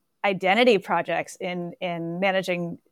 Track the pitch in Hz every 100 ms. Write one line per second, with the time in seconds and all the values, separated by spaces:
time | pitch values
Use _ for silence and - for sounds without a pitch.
0 | _ _ 208 190 185 202 247 202 - 175
1 | 170 165 156 - 185 180 175 170 185 170
2 | 165 170 196 190 190 175 170 175 _